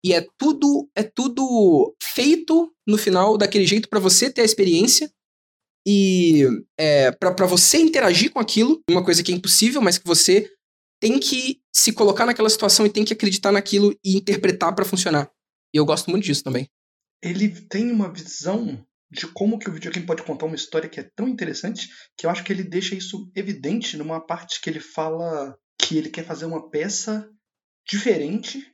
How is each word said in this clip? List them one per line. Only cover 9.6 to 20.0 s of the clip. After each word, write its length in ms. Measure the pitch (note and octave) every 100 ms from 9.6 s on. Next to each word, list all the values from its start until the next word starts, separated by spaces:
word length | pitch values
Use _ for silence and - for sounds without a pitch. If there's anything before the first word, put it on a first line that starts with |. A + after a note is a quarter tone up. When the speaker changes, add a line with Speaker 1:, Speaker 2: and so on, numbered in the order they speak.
| A3 C#4
Speaker 1:
mas 160 | G3 E3+
que 80 | F3
você 460 | E3+ - G3 G#3+ _ _ _ _ _
tem 200 | A3+ C4+
que 400 | - B3+ C4 C4+ _ -
se 160 | -
colocar 360 | G#3+ G3+ F#3+ A#3
naquela 220 | A#3+ A3
situação 360 | G#3+ G#3 - G#3
e 40 |
tem 140 | G#3
que 100 | G#3+
acreditar 380 | G#3+ G#3 F#3+ G3+
naquilo 440 | G3 G3+ G3+ G3+ - G3
e 100 | F#3+
interpretar 600 | F#3+ F#3+ F#3+ F3+ E3+ F3
pra 100 | F#3
funcionar. 460 | F#3 F3+ D3+ C#3+ _ _ _ _
E 40 | D3+
eu 80 | D3
gosto 260 | D3+ -
muito 140 | F#3 F#3+
disso 180 | C#3
também. 260 | C3+ C3 C#3 _ _ _ _ _
Speaker 2:
Ele 240 | F3 F3+ G#3
tem 420 | - - G3 A#3+
uma 200 | A3+ F#3
visão 760 | D#3+ - - D#3 G#3+ A3+ A#2+ _ _ _
de 180 | - -
como 300 | - G3+ A3+
que 100 | -
o 40 |
videogame 320 | D#3+ E3+ F3+